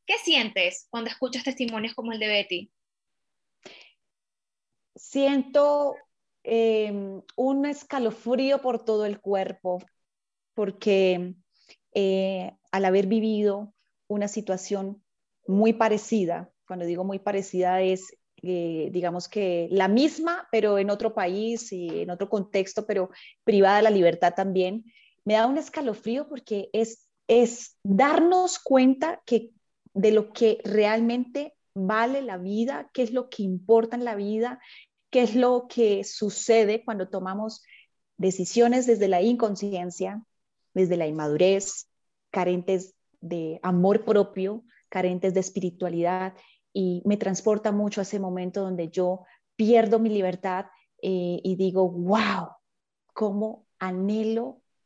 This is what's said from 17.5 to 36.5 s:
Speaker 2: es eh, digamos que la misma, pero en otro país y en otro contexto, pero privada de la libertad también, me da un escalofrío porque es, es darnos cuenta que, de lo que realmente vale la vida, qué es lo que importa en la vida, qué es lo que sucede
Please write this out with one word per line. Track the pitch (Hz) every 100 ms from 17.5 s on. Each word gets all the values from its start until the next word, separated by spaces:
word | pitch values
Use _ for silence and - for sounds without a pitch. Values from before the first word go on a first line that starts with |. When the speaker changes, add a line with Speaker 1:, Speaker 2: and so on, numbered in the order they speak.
| 185 180 185
Speaker 2:
es | 185 185 185 _ _ _
eh, | 180 180 170 160 156
digamos | 180 175 175 -
que | 214 190 170 165
la | 190 190
misma, | 220 294 302 330 349 -
pero | 226 208 202
en | 196
otro | 202 226
país | 220 180 190 226 233 -
y | 185 170 165
en | 175
otro | 180 196
contexto, | 208 196 202 190 - -
pero | 196 185 - - _
privada | - 202 190 202
de |
la | 220
libertad | 202 170 165 175 175
también, | 196 185 185 214 - _ _ _ 202
me |
da | 214 233
un | 285
escalofrío | - 311 269 208 214 254 302
porque | 277 - 202 -
es, | 214 226 - _ _ -
es | 233 240 - - _
darnos | 202 196 277 311 339 370 370 -
cuenta | - 262 262 262 311 - -
que, | 226 233 _ _ _ _
de | 196 214
lo | 214 214
que | - 226 -
realmente | 208 214 208 226 233 247 247 277 294 _ _
vale | 196 190 214 233 277
la | 254 185
vida, | 185 208 233 285 269
qué | -
es | 233
lo | 247 247
que | -
importa | 196 185 185 226 226 240
en | 240
la | 208
vida, | 202 220 240 262 - - _ _ _
qué | 254
es | 233 233
lo | 247 247 247
que | - 220 196
sucede | 196 - 214 - -